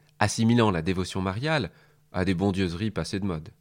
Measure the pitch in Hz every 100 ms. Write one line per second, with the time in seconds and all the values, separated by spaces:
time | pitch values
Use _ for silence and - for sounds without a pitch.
0 | _ - 107 - 113 120 110 87 80 92
1 | 90 95 95 98 151 156 90 - _ _
2 | _ 90 92 87 101 92 92 85 110 -
3 | 82 98 101 80 78 -